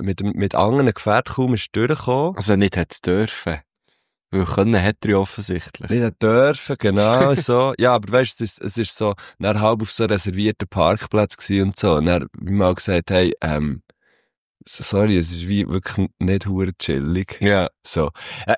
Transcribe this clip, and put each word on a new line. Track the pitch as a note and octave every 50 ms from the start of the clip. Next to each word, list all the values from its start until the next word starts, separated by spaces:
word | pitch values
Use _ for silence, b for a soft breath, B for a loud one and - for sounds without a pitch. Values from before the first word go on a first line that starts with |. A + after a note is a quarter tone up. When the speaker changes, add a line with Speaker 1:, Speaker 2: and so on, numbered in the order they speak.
Speaker 1:
mit | - G2 F#2 -
dem, | F#2+ G#2
mit | - - G2+ F#2+ -
anderen | - F#2+ G#2+ B2 C#3+ C#3 A#2+ G#2
Gefährten | - - A2 G#2 A#2+ - - -
kaum | - C3 B2+ B2
ist | G#2 - - -
durchgekommen. | G#2+ A2+ B2 D#3 D3+ - B2+ B2+ C3+ D3+ F3 F#3+
Speaker 2:
Also | - F#2 G#2 G#2
nicht | F#2+ G2+ G2 -
hat's | F2+ E2 - - -
dürfen. | - F2+ F2+ G2+ A2 A2 - - - - D#2+ D#2 - _ _ _ _ _ _ _ _ _ _ _ _ _
Weil | - F#2+ F#2
können | E2+ - G#2 G2+ A2+ A2+ G2
hat | F2+ G#2 G#2+ - -
er | G#2+
ja | G2+
offensichtlich. | G2 G2 - - - G2 - F#2 E2 - - - - - -
Speaker 1:
Nicht | A2+ B2 A#2+
hat | A2 F#2+ -
dürfen, | A2 A2 A2+ A#2+ C3+ C#3+ D3+ - - - C#3 -
genau | - G#2 F#2+ G2+ G#2 A2 A#2+ C3 C3+ C#3+ C#3
Speaker 2:
<laughs> |
Speaker 1:
so. | C3+ C#3+ - B2 B2 C3 C3+ B2
Ja, | - A#2 B2 B2
aber | A#2 G2+ F#2
weißt, | A2 B2+ B2+ - - -
es | A#2+ G2 -
ist, | -
es | - G2+ - A#2
ist | A2 - -
so, | - A2 G#2 G2 B B B B B
dann | F#2 G2+ G#2 G#2
halb | G#2+ A2 A#2 G#2+ A2
auf | -
so | - - A2+
reservierten | G#2 G#2 F#2+ - G2+ F2+ F#2+ G#2 G#2+ G#2+ - G2+
Parkplatz | - - F#2+ D#2+ E2 G2 G#2+ - - - G#2+ G#2+ - -
gsi | - - - G2+ G2
und | G2 G2 F#2+
so. | - - G2 D#2+
Und | D2+ D2+
dann | F2 F2 F2 -
hab | - -
ich | - - F2+
mal | F#2+ G2+ F#2+ F2+ F2+
gesagt, | - - - F#2+ F2 E2+ -
hey, | G2 F#2 F#2 E2+ - -
ähm, | - D#2+ D2+ D2+ D2+ D2 C2+ - - _ _ _ _ _ _ _ _ _ _ _ _ _ _ _ _
s-, | - - - - -
sorry, | - G2 G#2 G#2+ G2+
es | F2 E2 D#2+
ist | F2 E2+ E2+
wie | F#2 G2+ G2+ F#2+ -
wirklich | E2+ F#2+ - - - -
n-, | F#2+ - - -
nicht | F#2+ F#2 G2 F#2+ -
hure | G2 F#2+ F#2 F#2+ F#2 F2+
chillig. | - - - D2+ C#2 C#2 D#2 F2 F#2 G2 - - -
Speaker 2:
Ja. | G2+ G2+ G2+ F#2+ F2+ - - _ -
Speaker 1:
So. | - - E2 D2+ C#2+ B B B B B B B
Äh, | - A2+